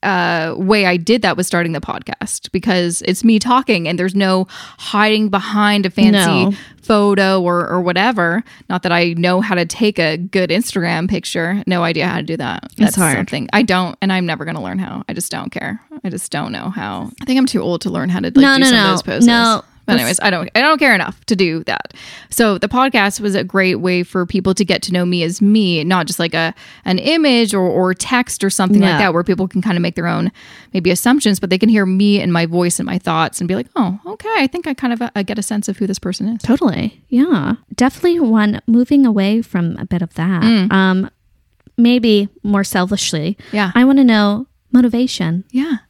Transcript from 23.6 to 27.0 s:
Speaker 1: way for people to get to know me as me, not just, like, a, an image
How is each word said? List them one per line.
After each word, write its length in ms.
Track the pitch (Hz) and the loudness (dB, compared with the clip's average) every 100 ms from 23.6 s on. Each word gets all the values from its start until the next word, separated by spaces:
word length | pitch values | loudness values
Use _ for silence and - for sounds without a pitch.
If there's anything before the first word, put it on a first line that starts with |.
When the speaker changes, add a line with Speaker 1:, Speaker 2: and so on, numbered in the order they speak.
| 190 135 | 2 0
Speaker 1:
way 260 | 180 180 | 0 -2
for 200 | 175 190 175 | -2 -4 -2
people 260 | 202 190 | -2 0
to 100 | 190 | 0
get 200 | 185 190 | 0 -2
to 100 | - | -2
know 100 | 180 | -2
me 200 | 180 180 | 0 0
as 180 | 165 185 | -2 0
me, 420 | 202 214 196 170 | 2 4 2 0
not 220 | 151 185 165 | 0 -2 -2
just, 140 | - | -4
like, 160 | 170 165 | -4 -2
a, 180 | 165 - - - - | -4 -6 -20 -12 -4
an 140 | |
image 560 | 185 | -2